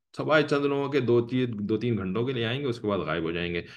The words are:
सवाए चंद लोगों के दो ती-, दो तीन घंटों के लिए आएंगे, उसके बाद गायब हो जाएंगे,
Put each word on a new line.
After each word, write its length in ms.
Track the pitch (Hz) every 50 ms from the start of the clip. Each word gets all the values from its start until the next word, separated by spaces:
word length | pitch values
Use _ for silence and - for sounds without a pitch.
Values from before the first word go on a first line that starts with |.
| _ _ -
सवाए 280 | - 131 135 151 156 147
चंद 220 | 151 147 143 143
लोगों 240 | 143 143 139 143 135
के 100 | 143 139
दो 200 | 123 117 120 120
ती-, 260 | 117 120 131 127 127
दो 300 | 120 113 104 104 101 110
तीन 200 | 107 123 123 113
घंटों 300 | 98 95 92 92 113 120
के 60 | 135 135
लिए 120 | 117 113
आएंगे, 220 | 110 123 139 143
उसके 220 | 127 113 - - 104
बाद 120 | 101 92
गायब 240 | 78 76 80 82 82
हो 80 | 82 85
जाएंगे, 320 | 87 87 87 87 87 - - -